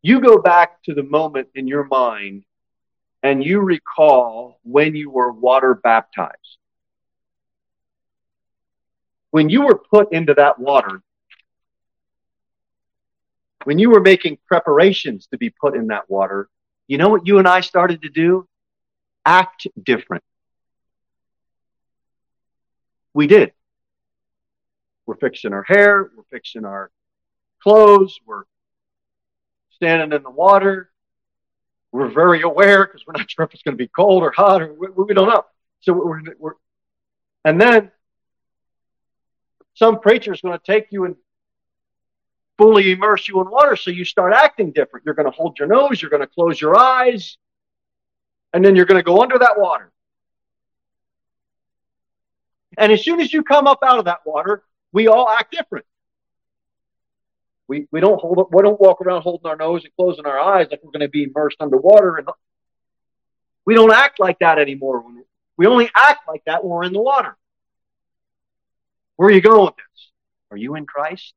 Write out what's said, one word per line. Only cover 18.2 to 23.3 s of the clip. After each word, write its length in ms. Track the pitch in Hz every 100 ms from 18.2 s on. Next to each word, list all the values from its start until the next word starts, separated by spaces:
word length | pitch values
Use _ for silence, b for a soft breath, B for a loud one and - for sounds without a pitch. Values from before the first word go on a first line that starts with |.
| 170 185 185 _ _ _ _ _ _ _ 151
Act 380 | 180 180 _ - -
different. 420 | 190 117 - 90 _ _ _ _ _ _ _ _ _ _ _ _ _ _ _ _ _ _ _ _ _ _ _ _ _ _ _ _ _
We 140 | 147
did. 280 | 147